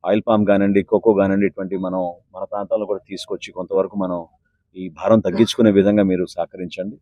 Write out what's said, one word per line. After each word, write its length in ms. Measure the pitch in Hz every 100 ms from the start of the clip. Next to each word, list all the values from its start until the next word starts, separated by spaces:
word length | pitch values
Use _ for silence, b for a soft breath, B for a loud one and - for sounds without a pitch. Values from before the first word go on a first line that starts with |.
| 85
ఆయిల్ 160 | 104 113
పామ్ 200 | 110 101
కానివ్వండి, 360 | 101 101 101
కోకో 320 | 92 104 113
కానివ్వండి, 320 | 101 98 98 98
ఇటువంటి 300 | - 95 95
మనం 380 | 92 92 87 87 _
మన 100 | 92
ప్రాంతాల్లో 420 | 98 104 98 95 101
కూడా 140 | 98 _
తీసుకొచ్చి 440 | 95 - 90 -
కొంతవరకు 440 | 90 92 95 95 104
మనం 300 | 92 87 82 _ _ _ _ 92
ఈ 120 | 92
భారం 320 | 78 95 110
తగ్గించుకునే 500 | 95 95 113 - 113
విధంగా 320 | 98 98 107
మీరు 240 | 98 90 87
సహకరించండి. 720 | - 85 95 90 - 95 -